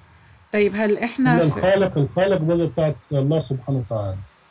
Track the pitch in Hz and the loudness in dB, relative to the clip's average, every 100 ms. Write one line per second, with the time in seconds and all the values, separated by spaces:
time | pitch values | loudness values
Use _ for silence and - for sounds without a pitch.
0 | - - _ - _ 208 202 202 214 202 | -20 -20 _ -20 _ 0 0 0 0 0
1 | 233 - 254 240 160 - 185 196 185 151 | -2 0 2 4 2 2 2 2 2 0
2 | 139 175 196 180 156 170 160 - 156 - | -2 0 0 0 0 0 0 0 -2 -2
3 | _ 143 139 160 - 131 - 131 - 110 | _ -2 0 0 -2 -6 -4 -4 -4 -6
4 | 101 95 95 _ _ | -4 -8 -12 _ _